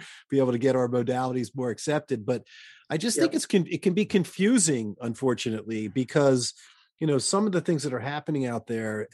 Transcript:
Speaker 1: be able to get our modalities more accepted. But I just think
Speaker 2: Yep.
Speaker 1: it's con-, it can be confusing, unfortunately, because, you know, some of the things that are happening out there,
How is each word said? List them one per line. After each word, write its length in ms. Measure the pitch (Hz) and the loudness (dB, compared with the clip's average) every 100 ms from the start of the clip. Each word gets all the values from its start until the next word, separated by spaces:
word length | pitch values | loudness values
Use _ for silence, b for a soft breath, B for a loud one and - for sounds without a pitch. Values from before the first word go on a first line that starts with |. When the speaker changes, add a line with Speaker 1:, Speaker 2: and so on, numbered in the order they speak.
| B B - | B B -2
Speaker 1:
be 120 | 139 | 2
able 100 | 127 | 4
to 80 | 120 | 4
get 160 | 131 | 4
our 140 | 127 123 | 4 2
modalities 640 | 123 120 123 131 127 113 | 0 0 -2 -2 -2 -4
more 160 | 135 123 | -4 -4
accepted. 560 | 104 156 147 - 120 104 | -4 -4 -4 -2 -4 -2
But 160 | 120 B B B B - | -4 B B B B -6
I 80 | 160 | -4
just 180 | 233 - | -2 2
think 160 | 330 | 2
Speaker 2:
Yep. 40 | 320 | 0
Speaker 1:
it's 100 | - | 2
con-, 200 | 196 160 | 2 2
it 100 | 165 | -2
can 140 | 196 | 0
be 100 | 180 | 0
confusing, 920 | 208 196 160 - 202 254 160 127 107 - | 2 0 0 0 2 4 4 0 -2 -6
unfortunately, 880 | 117 110 131 117 120 110 107 110 107 | -8 -2 0 0 -2 -6 -4 -6 -4
because, 640 | 135 123 151 139 131 113 b b b b - | -4 0 4 4 4 0 b b b b -4
you 60 | 156 | 0
know, 100 | 135 | 0
some 300 | - 196 214 | 0 0 2
of 60 | |
the 100 | 180 | 0
things 200 | - 156 | 0 -2
that 120 | 135 | -2
are 40 | 123 | -6
happening 460 | 123 147 156 147 | -6 -6 -4 -2
out 220 | 127 113 - | -2 -4 -4
there, 420 | 113 110 107 110 | -4 -4 -6 -4